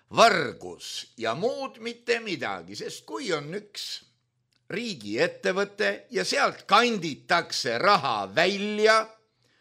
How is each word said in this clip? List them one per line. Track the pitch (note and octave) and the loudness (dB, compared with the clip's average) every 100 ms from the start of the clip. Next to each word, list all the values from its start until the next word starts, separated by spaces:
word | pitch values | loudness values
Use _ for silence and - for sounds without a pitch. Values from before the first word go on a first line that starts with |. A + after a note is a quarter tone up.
| _ B2 | _ 6
vargus | A3 F#3 B2 E2+ F2 - - - - - | 6 6 0 -6 -14 -14 -12 -12 -12 -6
ja | D#3 B2+ | -4 -2
muud | A#3 C#4+ C4+ A3+ | -2 -4 -8 -10
mitte | A3+ A#3 - A#3 | -12 -8 -4 -4
midagi, | A3 D3+ A2+ F#2 E2+ | -4 -6 -6 -8 -10
sest | A2 D#3+ - - | -12 -12 -12 -14
kui | D#4 A3+ | -10 -4
on | D3+ C#3+ | -4 -4
üks | G#3 - - - - _ _ _ _ _ _ - | -12 -12 -12 -12 -12 _ _ _ _ _ _ -12
riigiettevõte | G3 A#3+ D3 G2+ A2+ E3+ - F#3+ F#3+ G3+ - G3+ G3+ - | -8 -8 -8 -4 0 0 0 -2 0 -2 -2 -2 -4 -6
ja | G#3 F#3 | -4 -2
sealt | C#4 A3+ - - | 0 0 -2 2
kanditakse | G3+ A#3+ G#3+ E3 B2 - F3 E3+ - B2+ A#2 | 4 4 0 -4 -6 0 0 0 -4 -2 2
raha | F3+ G3 C3+ G#2+ G2 | 4 4 2 -2 -2
välja, | A2 F#3 G3+ G#3 G#3 G#3+ A3 A3 - _ _ _ _ | 2 2 0 -2 2 4 4 2 -8 _ _ _ _